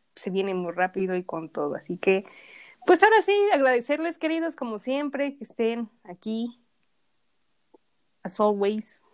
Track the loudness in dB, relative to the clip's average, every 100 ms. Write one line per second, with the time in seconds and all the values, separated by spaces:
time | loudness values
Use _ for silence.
0 | _ -12 -6 -2 -2 -2 -4 -2 -2 0
1 | -2 -2 -4 -8 -8 -6 -4 -6 -8 -4
2 | 2 2 0 -16 -20 -20 -20 -4 4 6
3 | 8 6 4 2 4 4 4 2 0 -2
4 | -4 -4 -4 -2 -4 -6 -8 -8 -4 -4
5 | -4 -4 -4 -6 -10 -2 -2 -2 -6 _
6 | -18 -14 -8 -6 -6 -10 _ _ _ _
7 | _ _ _ _ _ _ _ -20 _ _
8 | _ _ -8 0 0 2 0 -2 -6 -16
9 | _